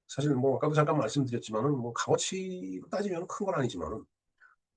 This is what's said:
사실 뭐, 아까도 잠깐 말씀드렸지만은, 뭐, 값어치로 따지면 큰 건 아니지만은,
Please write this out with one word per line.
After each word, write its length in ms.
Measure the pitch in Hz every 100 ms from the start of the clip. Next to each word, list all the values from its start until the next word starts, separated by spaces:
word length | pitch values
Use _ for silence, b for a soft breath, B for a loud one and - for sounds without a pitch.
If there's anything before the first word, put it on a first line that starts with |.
| -
사실 280 | - 147 127
뭐, 220 | 131 110
아까도 160 | 151
잠깐 240 | 151 151 151
말씀드렸지만은, 720 | 135 143 123 117 - 107 139
뭐, 220 | 135 120
값어치로 960 | 117 - 160 - 185 185 180 - 90 -
따지면 360 | 202 202 170 185
큰 180 | - 190
건 100 | 147
아니지만은, 500 | 123 - 78 - - _ _ _ b b _